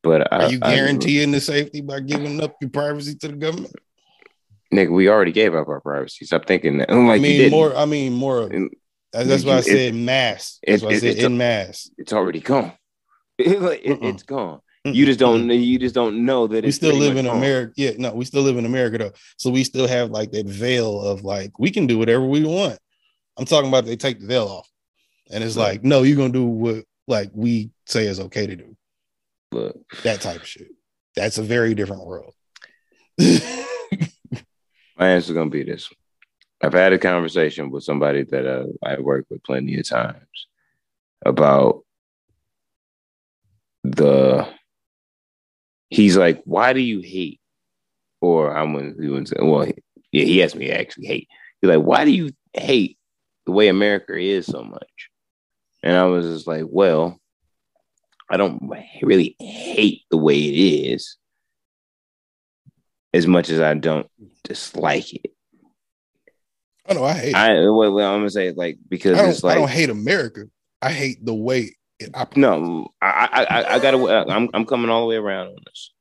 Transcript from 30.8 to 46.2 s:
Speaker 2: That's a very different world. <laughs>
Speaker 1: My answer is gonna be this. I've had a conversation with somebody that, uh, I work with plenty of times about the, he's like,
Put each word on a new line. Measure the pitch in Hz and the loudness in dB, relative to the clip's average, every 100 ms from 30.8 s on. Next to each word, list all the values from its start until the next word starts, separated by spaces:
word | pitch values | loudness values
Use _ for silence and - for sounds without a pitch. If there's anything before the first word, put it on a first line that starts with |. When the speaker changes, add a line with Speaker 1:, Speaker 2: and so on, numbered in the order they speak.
| _ _ _ - | _ _ _ -6
Speaker 2:
That's | 107 110 | -6 -6
a | |
very | 107 120 113 104 | -2 0 0 -2
different | 98 95 87 | -6 -8 -14
world. | 90 - _ _ - - _ | -16 -16 _ _ -20 -20 _
<laughs> | _ _ _ - | _ _ _ 2
Speaker 1:
My | - - - 254 494 494 - - 160 _ _ 123 _ _ _ _ _ - 92 | 4 4 0 -12 -10 -12 -10 -6 -6 _ _ -16 _ _ _ _ _ 0 2
answer | 90 82 | 4 2
is | 82 | -4
gonna | 78 | -2
be | 76 | -4
this. | 67 - - _ _ _ _ _ _ _ | -6 -10 -14 _ _ _ _ _ _ _
I've | 76 | 0
had | 90 95 | 4 4
a | 95 | 4
conversation | 92 87 80 87 78 78 71 | 2 0 -2 0 -2 -2 -10
with | 69 | -10
somebody | 71 71 73 71 | -6 -2 0 0
that, | 67 67 65 | -2 -4 -4
uh, | 65 65 - | -4 -8 -10
I | 62 69 | -8 -4
work | 65 67 - | -2 -2 -4
with | - | -14
plenty | - 65 67 67 | -6 -6 -4 -6
of | - | -4
times | 60 58 - _ - - _ _ _ _ _ _ _ - | -4 -4 -8 _ -20 -20 _ _ _ _ _ _ _ -2
about | 65 73 69 65 - _ _ _ _ _ _ _ _ _ _ _ _ _ _ _ _ _ _ _ _ | 2 4 4 2 0 _ _ _ _ _ _ _ _ _ _ _ _ _ _ _ _ _ _ _ _
the, | 67 - 73 67 65 65 - - _ _ _ _ _ _ _ _ _ _ _ _ _ | -6 2 4 6 4 2 -2 -12 _ _ _ _ _ _ _ _ _ _ _ _ _
he's | - 104 | 4 6
like, | 92 | 6